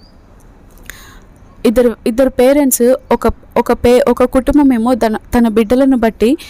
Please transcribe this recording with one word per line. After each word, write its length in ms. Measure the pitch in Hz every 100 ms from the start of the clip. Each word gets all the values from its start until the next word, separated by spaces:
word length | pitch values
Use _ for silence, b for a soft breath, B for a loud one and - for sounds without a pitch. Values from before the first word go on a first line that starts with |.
| - - _ - - - - - - B B B - - - - 247
ఇద్దరు, 300 | 226 240 214 247
ఇద్దరు 220 | 226 262
పేరెంట్స్, 640 | - 247 294 269 - 240 262 -
ఒక, 140 | 240 226 - - -
ఒక 160 | -
పే-, 380 | 233 240 247 -
ఒక 140 | 240
కుటుంబం 480 | 247 262 247 285 277
ఏమో 220 | 240 233
తన, 220 | 262 226 220
తన 320 | - 247 233
బిడ్డలను 480 | 214 214 254 269 254
బట్టి, 400 | 226 - 220 311